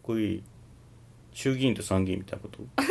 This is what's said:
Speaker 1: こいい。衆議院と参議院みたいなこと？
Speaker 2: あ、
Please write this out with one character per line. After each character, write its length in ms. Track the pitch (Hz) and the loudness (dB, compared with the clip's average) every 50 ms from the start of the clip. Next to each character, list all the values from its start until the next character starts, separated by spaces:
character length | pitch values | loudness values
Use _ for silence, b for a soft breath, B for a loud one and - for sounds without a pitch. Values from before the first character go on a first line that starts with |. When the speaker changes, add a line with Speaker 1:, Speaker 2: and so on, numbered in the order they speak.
Speaker 1:
こ 160 | - - 113 110 | -6 -2 0 0
い 180 | 107 98 95 | 2 0 0
い。 60 | - - - - - - - - - - - - - - - - - - - | -4 -6 -12 -20 -20 -20 -20 -20 -20 -20 -20 -20 -20 -20 -20 -20 -20 -20 -18
衆 240 | - - - 135 135 | -12 -2 0 0 2
議 100 | 127 135 | 4 4
院 80 | 127 104 | 2 2
と 80 | 95 | 2
参 220 | 98 - 95 95 95 | 0 2 2 4 4
議 80 | 92 | 2
院 60 | 92 - | 0 -2
み 60 | - | -4
た 120 | - - | -8 -10
い 20 | - | -10
な 40 | |
こ 60 | - - | -10 -14
と？ 100 | - - 110 123 - | -14 -14 -12 -4 -2
Speaker 2:
あ、 60 | - 277 320 | 0 8 8